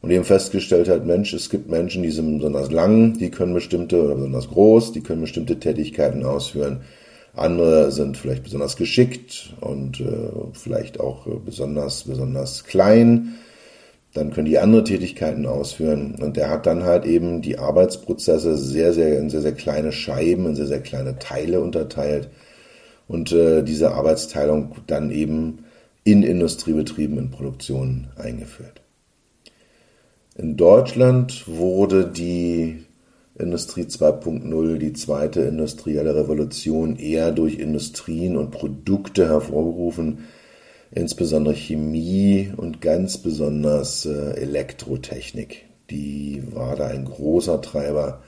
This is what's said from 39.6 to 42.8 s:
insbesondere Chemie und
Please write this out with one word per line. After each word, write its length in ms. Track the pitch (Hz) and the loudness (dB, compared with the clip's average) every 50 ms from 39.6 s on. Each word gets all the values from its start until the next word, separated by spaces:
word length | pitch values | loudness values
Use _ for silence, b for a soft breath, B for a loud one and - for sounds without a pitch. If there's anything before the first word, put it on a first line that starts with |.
| 80 85 82 90 87 85 80 85 82 78 76 76 B B B B B B B B B B B B B B | 0 -2 -2 -2 -4 -4 -4 -4 -4 -6 -6 -8 B B B B B B B B B B B B B B
insbesondere 640 | - 87 85 80 - - 90 80 76 76 76 76 73 | -6 -4 -4 -4 -2 -2 -2 0 2 2 2 2 0
Chemie 1000 | 73 - - 78 78 76 76 78 80 80 87 95 98 101 101 98 98 98 98 95 | -2 -4 -6 -4 -4 -2 -2 -2 -4 -2 -2 0 2 4 4 4 4 2 -4 -8
und 260 | - - 85 78 78 | -8 -8 -10 -10 -4